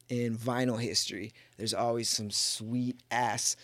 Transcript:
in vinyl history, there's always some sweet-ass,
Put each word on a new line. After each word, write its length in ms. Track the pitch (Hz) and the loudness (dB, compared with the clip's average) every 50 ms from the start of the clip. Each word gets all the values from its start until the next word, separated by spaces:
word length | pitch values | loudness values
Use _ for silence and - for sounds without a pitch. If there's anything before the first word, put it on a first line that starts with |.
| - - | -8 -4
in 260 | 123 120 120 117 113 | 0 0 0 0 0
vinyl 440 | 113 113 127 120 123 127 127 113 110 | 0 0 0 2 2 2 2 2 0
history, 500 | 120 104 95 - - - 117 92 101 110 - - - - _ | 0 0 0 0 0 0 -2 -6 -8 -8 -12 -16 -20 -20 _
there's 160 | - 107 110 | -6 -4 -2
always 360 | 98 95 120 120 117 120 110 - | 0 2 2 2 2 2 0 0
some 200 | - - 107 104 | 0 -2 -2 -2
sweet-ass, 1300 | 104 - - - - - 110 110 120 123 123 123 123 - - - 117 120 123 113 107 123 - - - - | -2 0 0 0 -2 -2 -4 -2 -2 0 0 0 -2 -6 -6 -2 0 2 2 2 2 0 0 0 -2 -2